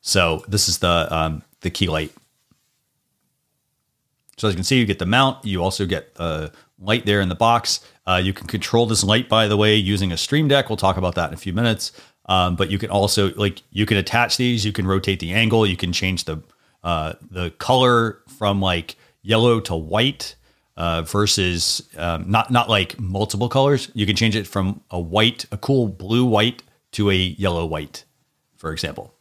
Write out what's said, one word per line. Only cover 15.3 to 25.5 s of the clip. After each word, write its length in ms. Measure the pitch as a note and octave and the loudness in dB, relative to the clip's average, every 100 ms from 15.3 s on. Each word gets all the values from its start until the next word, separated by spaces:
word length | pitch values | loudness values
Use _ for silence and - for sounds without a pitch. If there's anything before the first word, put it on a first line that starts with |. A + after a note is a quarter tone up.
angle. 340 | G2 A2+ A2+ G#2 | 0 2 4 2
You 100 | F2+ | 2
can 160 | F2+ | 0
change 320 | E2+ F#2+ F2+ | 0 -2 -4
the, 180 | - D#2 - _ _ _ | -6 -8 -10 _ _ _
uh, 300 | E2+ E2 D#2 D#2+ - | -4 -2 -4 -8 -12
the 200 | F#2 F2 | -8 -8
color 680 | - - B2+ B2+ A#2+ A2+ - _ - | -6 0 4 6 4 2 -4 _ -2
from, 220 | G#2+ G2+ | 0 2
like, 360 | F#2+ F2 E2 - _ _ | 0 0 -4 -16 _ _
yellow 380 | F#2+ A2 A#2+ A2+ | 0 4 4 4
to 160 | - E2+ | 0 -6
white, 580 | D#2 G2+ C3 - - - _ _ _ - | -2 0 0 -2 -14 -16 _ _ _ -6
uh, 260 | E2+ E2 | -4 -2
versus, 800 | D#2+ G2+ G#2 - F#2 F2 - - - - | -2 -2 0 0 0 0 -2 -4 -8 -8
um, 300 | E2+ E2 F2 | -6 -4 0
not, 220 | A2 - | 0 2
not, 180 | B2 A#2 | 0 2
like, 300 | G#2+ F#2 - | 2 0 -4
multiple 500 | F#2+ G2 G#2 G2+ A#2+ | -6 -4 -4 -2 -2
colors. 420 | C3+ C#3 C#3 - | 2 2 2 -2
You 120 | A#2 G#2 | -2 0
can 100 | G#2+ | 2
change 180 | A2+ | 2
it 120 | G#2+ G2 | 0 -2
from 340 | G2+ F#2+ G2+ _ | -2 -2 -4 _
a 80 | F2+ | -8
white, 460 | E2 F#2+ A2+ A#2+ - | -2 2 2 0 -12